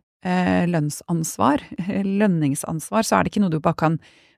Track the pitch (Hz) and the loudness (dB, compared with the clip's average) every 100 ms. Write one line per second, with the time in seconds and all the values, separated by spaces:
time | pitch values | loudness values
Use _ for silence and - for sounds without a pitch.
0 | - _ 180 180 180 180 175 170 147 - | -8 _ -2 0 2 2 2 0 0 -4
1 | - 170 160 - 220 294 - - 180 196 | -4 -2 -2 0 2 2 -4 -8 -4 -2
2 | 196 196 214 165 147 143 - 165 - 220 | -2 2 2 2 0 -2 -4 -8 -2 -2
3 | 220 196 185 - 196 156 165 160 160 160 | 2 2 0 0 0 2 0 2 0 0
4 | - _ _ | -4 _ _